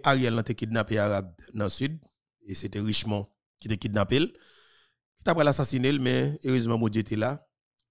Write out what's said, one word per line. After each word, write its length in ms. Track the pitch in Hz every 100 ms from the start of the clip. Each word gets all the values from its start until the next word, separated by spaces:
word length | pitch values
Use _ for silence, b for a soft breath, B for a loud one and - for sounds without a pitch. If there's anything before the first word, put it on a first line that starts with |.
| -
Ariel 300 | 135 123 113
là, 80 |
t'es 120 | 110 113
kidnappé 440 | 110 113 104 110
Arabe 340 | 104 101 92 85 - 110
dans 100 | 104
le 60 |
sud. 280 | - 143 160 - _ _ _ -
Et 80 | 95
c'était 240 | 101 101
Richemont 480 | 107 104 110 104 101 _ _ _
qui 100 | 110
t'a 80 | 107
kidnappé. 420 | 110 104 98 127
Qui 1040 | 160 - - - - _ _ _ _ _ -
t'a 100 | 170
pas 100 | 147
l'assassiné, 540 | 139 139 131 131 143
mais 400 | 127 127 135 147 131
heureusement, 320 | 127 117 117
mon 120 | 113
Dieu 120 | 107
était 160 | 104 107
là. 260 | 113 147 - _ _ _ _